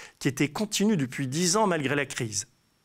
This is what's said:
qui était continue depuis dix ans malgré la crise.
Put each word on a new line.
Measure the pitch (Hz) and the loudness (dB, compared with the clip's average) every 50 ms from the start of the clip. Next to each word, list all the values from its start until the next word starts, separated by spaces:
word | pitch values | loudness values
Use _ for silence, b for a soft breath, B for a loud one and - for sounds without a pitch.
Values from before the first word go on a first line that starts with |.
| B B B - | B B B -4
qui | - 143 | -4 -2
était | 123 - 147 | 0 0 0
continue | 139 147 - 214 208 - - 196 214 220 | 0 0 -2 -4 -2 0 2 2 4 4
depuis | 160 135 123 - - 139 | 2 0 -2 -4 -4 -4
dix | 127 131 165 180 175 170 | -2 -2 0 2 2 4
ans | 220 220 | 4 4
malgré | 196 170 160 135 127 143 | 2 2 0 0 0 0
la | 143 135 | 0 -2
crise. | 123 - - 127 107 101 95 - - _ _ _ _ _ _ | -2 -4 -6 -6 -4 -4 -6 -6 -8 _ _ _ _ _ _